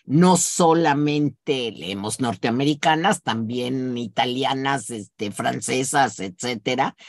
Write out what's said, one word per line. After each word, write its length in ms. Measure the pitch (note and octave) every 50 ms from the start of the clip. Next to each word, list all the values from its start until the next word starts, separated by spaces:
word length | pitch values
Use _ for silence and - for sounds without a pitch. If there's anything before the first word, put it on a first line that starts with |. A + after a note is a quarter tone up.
| _
no 320 | - C3 D#3+ F3+ F#3 F3+
solamente 1300 | F3 - - - - F3 D#3+ D#3+ E3+ E3 D3+ C#3 D3 D3 D3 D3 D3 D3 C#3+ - _ - D#3+ C3+ C3 A#2+ A2+
leemos 500 | G2+ - E2 F#2 G2 G2 G2 A2 - -
norteamericanas, 1000 | B2+ A#2 A2+ - - A#2+ A#2 C3 C#3+ D3+ D3 D3 - D#3+ D#3 D#3+ F3 G#3 F#3+ -
también 760 | - B2 A2+ A2+ A2+ G#2+ B2 B2 B2 B2 C3 C3 B2+ B2+ B2
italianas, 920 | A#2+ A#2 - - - A#2 B2 B2 C3 C3+ B2+ C3+ C3+ C3+ C#3 C#3 C3 - -
este, 400 | A#2+ G#2+ G2+ - _ - G#2+ G2+
francesas, 880 | - - A#2+ B2 B2+ - - - C3 B2+ C3+ - D3+ C#3+ C3+ A2 - -
etcétera, 720 | F#2 G2 - - A#2+ B2 B2 A2 - C3 B2+ B2+ C#3+ G3+ - - -